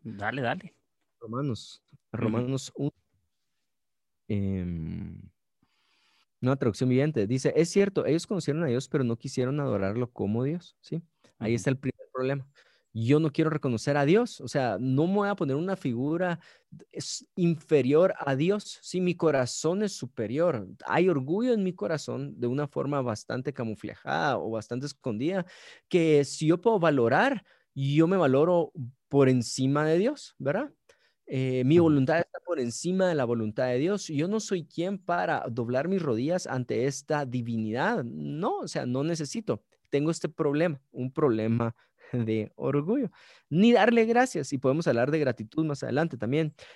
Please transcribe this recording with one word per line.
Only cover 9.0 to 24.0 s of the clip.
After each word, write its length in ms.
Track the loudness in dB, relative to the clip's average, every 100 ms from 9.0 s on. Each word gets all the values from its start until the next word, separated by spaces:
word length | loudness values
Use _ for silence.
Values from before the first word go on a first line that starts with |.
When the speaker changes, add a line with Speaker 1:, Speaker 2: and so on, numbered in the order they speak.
Speaker 2:
no 140 | 0 -2
quisieron 420 | -4 -4 -2 -2
adorarlo 520 | -2 0 -2 -2 -4
como 320 | -4 -2 0
Dios", 340 | -2 -4 -10 _
¿sí? 220 | -10 -10 -10 _ _ _
Ahí 140 | -2
Speaker 1:
Ujú. 20 | 0
Speaker 2:
está 140 | 0
el 80 | -2
primer 280 | -4 -8 -10
problema, 340 | -6 -4 -4 -8 _ _ _ _
yo 260 | -6 2 4
no 120 | 2
quiero 180 | 2 0
reconocer 480 | 0 -2 -2 0 2
a 80 | 4
Dios. 360 | 4 2 -4
O 60 | -6
sea, 300 | -2 0 0
no 280 | 0 2 2
me 80 | 2
voy 140 | 0
a 60 | -2
poner 200 | -2 -2
una 200 | -2 -4
figura 640 | -4 -4 -2 -2 -2 -4 -8 _ _ -20 -18
es 360 | -14 -10 -12 -12 0
inferior 800 | 0 0 2 2 4 4 4 2
a 160 | -2 0
Dios. 440 | 2 0 -4 -16
Sí, 200 | -8 -2
mi 140 | -2 0
corazón 680 | 2 2 0 -2 -2 -2
es 100 | -4
superior. 760 | -6 -10 -6 -4 0 0 -2 -6 -12 -2
Hay 240 | 2 2
orgullo 440 | 2 0 -2 0
en 100 | 2
mi 100 | 0
corazón 680 | -2 -4 -4 -4 -6 -8 -6
de 80 | -4
una 200 | -2 -4
forma 340 | -4 -2 -2
bastante 520 | -2 -4 -6 -6 -6
camuflajada 840 | -6 -6 -8 -10 -12